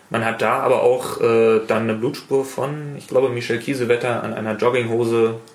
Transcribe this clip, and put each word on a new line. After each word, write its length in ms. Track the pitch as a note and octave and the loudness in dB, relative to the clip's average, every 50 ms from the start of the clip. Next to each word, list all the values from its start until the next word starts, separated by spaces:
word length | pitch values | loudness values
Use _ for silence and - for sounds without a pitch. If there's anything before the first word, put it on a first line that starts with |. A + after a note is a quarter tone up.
| - _ | -12 _
Man 120 | - A#2 A2 | -4 -2 -2
hat 200 | A2+ A2+ - A2+ | -2 -2 0 0
da 160 | A2 B2 C3+ | 0 0 0
aber 240 | C3+ B2 B2+ A#2 - | 2 2 2 4 4
auch, 360 | B2 B2+ B2 - - - - - | 2 2 2 -2 -6 -4 0 0
äh, 380 | A#2 A2+ A2+ A2+ A2+ A2+ G#2+ G#2+ | 2 4 4 6 6 4 4 2
dann 180 | - A2+ A2 A2+ | 2 0 0 0
eine 100 | A2+ A2 | -2 -2
Blutspur 500 | A2 A#2 A#2 A2+ - - - C#3 C3+ C3+ | -2 -2 -4 -4 -6 -6 -2 -2 -2 -2
von, 500 | C3+ - - B2 C#3 D3 D3+ D3 D3 C#3+ C#3 | -2 -4 -6 -6 -6 -6 -8 -10 -12 -12 -14
ich 100 | - - | -12 -2
glaube, 220 | C3 B2+ C3+ B2+ | 0 2 2 2
Michel 280 | A#2+ A#2+ A#2 - A#2+ A#2 | 0 -2 -2 -2 -4 -4
Kiesewetter 640 | A#2 - C#3 C3 B2 A2+ A#2+ A#2+ - B2+ A#2 A2+ - | -2 -4 -4 -2 0 0 0 0 2 -2 -2 -2 -4
an 120 | A2+ A2 | -6 -6
einer 200 | G#2+ G#2+ A2 G#2+ | -6 -4 -4 -2
Jogginghose, 840 | G2+ A2 B2 B2 B2+ A#2 A2+ A#2 A#2 A#2+ A2+ A#2 A#2 A2+ A2+ A2+ A2+ - - - | 0 0 2 2 2 0 0 0 0 0 2 2 2 2 2 0 -4 -10 -18 -20